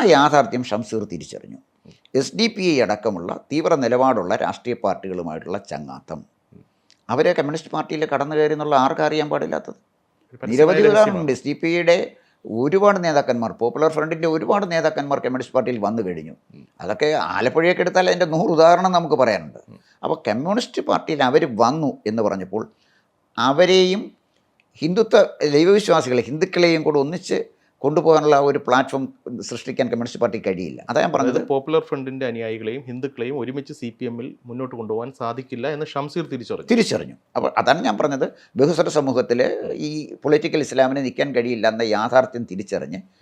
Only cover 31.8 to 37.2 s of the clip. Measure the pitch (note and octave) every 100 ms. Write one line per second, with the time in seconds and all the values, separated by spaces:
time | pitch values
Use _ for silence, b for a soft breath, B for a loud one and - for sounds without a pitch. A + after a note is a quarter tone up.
31.8 | D#3 C#3+ C3 C3 C3 A#2 A2+ A2 A2 B2+
32.8 | B2+ B2 C3+ C#3 A#2 C#3+ A#2 C#3 C3+ D3
33.8 | A#2+ - B2 A#2 B2 - A#2+ A#2+ B2+ B2
34.8 | G#2+ A2 A#2+ - A#2 A#2 B2+ A#2+ C3+ D3
35.8 | D3+ C#3 D3 F3 D#3 C3+ A2 G#2 - A#3
36.8 | G#3 G#2 D#2 -